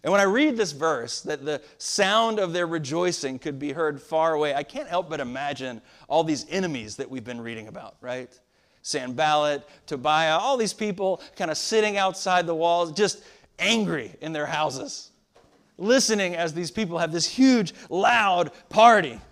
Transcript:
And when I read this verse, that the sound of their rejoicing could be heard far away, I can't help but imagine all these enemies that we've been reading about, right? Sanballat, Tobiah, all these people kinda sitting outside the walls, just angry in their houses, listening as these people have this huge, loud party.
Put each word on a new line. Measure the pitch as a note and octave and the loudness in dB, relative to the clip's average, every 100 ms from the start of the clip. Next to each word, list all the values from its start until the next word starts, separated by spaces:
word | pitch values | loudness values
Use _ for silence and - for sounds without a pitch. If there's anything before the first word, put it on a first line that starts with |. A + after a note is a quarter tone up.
And | D#3 | 2
when | G3+ | 4
I | G3 | 4
read | A3 D4+ A#3 | 4 2 2
this | G3 | -2
verse, | C#3+ D#3+ C#3 A#2 - | 0 -2 -2 -4 -10
that | - D3+ | -6 -6
the | C#3 D3 - _ | -4 -6 -8 _
sound | - - G3 A3 A3+ A3 | -6 0 2 4 2 0
of | F#3 | -2
their | E3+ F3 | -2 -2
rejoicing | E3 C#3 D#3+ F3+ E3+ C#3 C3 | -4 -4 -2 -2 -2 -6 -6
could | D#3 C#3 | -8 -8
be | D3 | -8
heard | C#3 D#3+ C#3+ | -2 -4 -4
far | - D#3+ D#3+ | -4 0 2
away, | D#3 D3+ | 2 0
I | C#3 | -2
can't | D3+ C4+ C4+ | -6 -10 -4
help | F3 F#3 | -4 -4
but | D#3 | -6
imagine | B2+ C3 C#3+ C3+ C3 A2+ _ - - | -6 -6 -8 -6 -8 -10 _ -20 -2
all | D#3+ | 0
these | D#3+ C#3+ - | 2 -2 -4
enemies | F3+ F#3 C3+ G#2+ G#2 | -4 -4 -6 -10 -10
that | C3 | -10
we've | C3 | -10
been | A2+ A#2+ | -10 -12
reading | A#2 A2+ G#2+ | -10 -12 -14
about, | - G#2+ _ | -16 -18 _
right? | B2 B2+ B2 _ _ _ _ _ | -10 -10 -10 _ _ _ _ _
Sanballat, | - D3 B2+ B2 D#3 D3+ D3 C#3+ - - - | -8 -6 -6 -2 2 2 2 -2 -8 -20 -12
Tobiah, | C#3+ C3+ D#3 D#3+ D#3+ | -4 0 2 2 2
all | A#3 C4+ | 0 0
these | G#3+ | -2
people | - G#3+ G3 F#3+ F3+ - - | -2 -6 -2 -2 -2 -8 -8
kinda | F3 | -4
sitting | D3+ - A3 G#3+ G3+ | -4 0 2 2 2
outside | F#3+ F#3 F#3+ F3+ E3+ | 0 -2 0 0 2
the | D#3+ | 0
walls, | E3+ E3+ F3 | 2 2 0
just | D3 G3+ - - - _ - | 0 0 0 -14 -20 _ -6
angry | F#3 A3+ G3 D#3+ G#2+ - | 0 2 0 -4 -8 -12
in | D#3 | -10
their | D#3 D3 | -6 -4
houses, | D3+ D#3 C3 C#4 - - _ _ _ _ _ _ - | -2 -2 -4 -10 -14 -18 _ _ _ _ _ _ -8
listening | F#3+ C4 - G#3+ F#3 | 2 4 4 0 0
as | F3 E3+ | -2 -4
these | D#3 E3+ | -4 -6
people | - G#3 E3+ | -4 -4 -2
have | E3 | -2
this | E3 - | -2 -4
huge, | - C4 B3 F3+ - - | 4 6 6 2 -6 -8
loud | F3 G#3 A#3+ G#3 F3 E3+ - _ | 0 2 4 4 2 0 -4 _
party. | - A3+ A3 D#3 A2+ - | 8 10 10 4 -6 -18